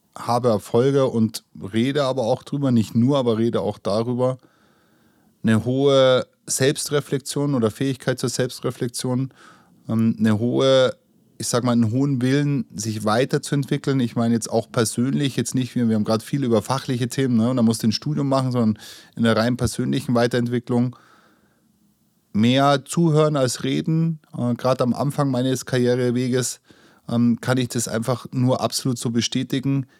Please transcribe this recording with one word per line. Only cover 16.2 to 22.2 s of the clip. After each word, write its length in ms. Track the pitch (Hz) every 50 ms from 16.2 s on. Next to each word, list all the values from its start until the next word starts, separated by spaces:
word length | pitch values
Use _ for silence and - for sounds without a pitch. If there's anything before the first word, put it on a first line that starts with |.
| -
viel 200 | - - 139 135
über 180 | 120 113 107 101
fachliche 460 | - 127 131 - - 131 117 127 120
Themen, 280 | - 139 135 127 123
ne? 140 | 110 113 123
Und 60 | 131
da 60 | 127 113
musst 200 | 113 110 - -
du 60 | 113
ein 40 | 107
Studium 360 | - - 151 151 147 139 135
machen, 240 | 131 135 131 127 123
sondern 260 | 123 113 110 107 - - - - - - - _
in 80 | - 113
der 120 | 117 110
rein 200 | 107 110 123 127
persönlichen 580 | - 123 113 - - 127 135 139 135 - - 120
Weiterentwicklung 840 | 117 120 123 127 123 120 120 123 120 - - 123 120 120 127 120 - _ _ _ _ _ _ _ _ _ _ _ _ _ _ _ _ _ _ _ _ _ _ _ _